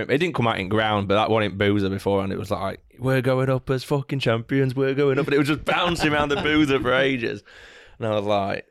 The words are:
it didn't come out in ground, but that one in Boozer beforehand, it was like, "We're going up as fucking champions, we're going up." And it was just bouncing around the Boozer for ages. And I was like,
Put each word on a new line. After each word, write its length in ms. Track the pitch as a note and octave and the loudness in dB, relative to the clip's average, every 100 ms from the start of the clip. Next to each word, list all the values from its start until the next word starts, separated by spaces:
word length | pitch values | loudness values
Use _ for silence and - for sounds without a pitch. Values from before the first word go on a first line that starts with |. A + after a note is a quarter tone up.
| A2 | 0
it 100 | D3 | 0
didn't 160 | F3 C3+ | 0 0
come 100 | A#2 | 0
out 140 | G2 | 0
in 80 | F#2 | 0
ground, 400 | G#2+ G#2+ G#2 G2 | 0 2 0 2
but 80 | G2+ | 2
that 140 | A2 | 2
one 120 | A2 | 2
in 140 | G#2 F#2+ | 0 0
Boozer 300 | G2+ G#2 G2 | 2 2 0
beforehand, 440 | G2 G2 G2 F#2+ | -2 0 0 -2
it 60 | F#2 | -6
was 120 | G2 | -6
like, 300 | F#2 F#2+ F#2+ _ - | -4 -6 -8 _ -6
"We're 220 | B2 C3 | -2 0
going 280 | B2+ C3 C3 | 2 0 0
up 180 | C3 - | 0 -2
as 120 | C3 | -4
fucking 380 | - C#3+ C3 C#3 | -2 -2 -2 -2
champions, 540 | B2+ A2+ A#2 C#3 C3+ B2+ | 0 0 0 0 0 0
we're 180 | C3+ | 0
going 240 | C3+ C#3+ C3+ | 2 2 2
up." 80 | C#3+ | 2
And 80 | |
it 40 | C#3 | 2
was 100 | C#3+ | 2
just 160 | D3 | 0
bouncing 480 | - D#3 F3 E3+ D#3 | -2 0 0 0 0
around 160 | D3 D3 | 2 0
the 80 | C#3 | 0
Boozer 360 | D3+ D3+ D3 C3+ | 2 2 4 2
for 120 | A#2+ | 2
ages. 480 | B2+ C3+ C3 A2+ G#2+ - - - - - - | 2 2 0 -4 -8 -14 -20 -20 -20 -20 -6
And 80 | A2+ | -2
I 80 | |
was 100 | G#2+ | -2
like, 420 | G2+ G2+ G2 G2+ - | 0 0 -2 -6 -10